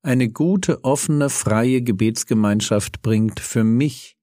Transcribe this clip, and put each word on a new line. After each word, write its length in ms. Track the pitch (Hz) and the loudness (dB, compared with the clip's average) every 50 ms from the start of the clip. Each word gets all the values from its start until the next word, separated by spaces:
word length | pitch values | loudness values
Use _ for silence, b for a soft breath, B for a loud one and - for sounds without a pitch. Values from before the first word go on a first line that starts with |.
| - | 0
Eine 260 | 143 123 127 127 113 | 0 2 2 2 0
gute, 540 | - - 151 175 196 196 185 - 151 - - | 0 0 0 0 2 0 0 -2 -2 -2 0
offene, 440 | 131 143 143 - - 151 147 143 139 | 0 0 0 0 -2 0 0 0 0
freie 500 | - - - 104 107 110 117 127 127 127 | -2 -2 -2 0 2 2 2 2 2 0
Gebetsgemeinschaft 1200 | 123 117 104 92 110 113 113 - - - 123 110 107 104 104 107 107 - 110 104 - - - - | 0 0 0 2 0 0 0 -4 -4 0 0 2 2 2 2 0 0 0 0 0 -2 -4 -12 -6
bringt 380 | - 110 110 107 110 107 - - | -2 0 0 2 0 0 -2 -6
für 240 | - - - 117 110 | -12 -4 -2 0 2
mich 520 | 110 113 120 147 151 - - - - _ _ | 2 2 2 0 -2 -4 -8 -20 -20 _ _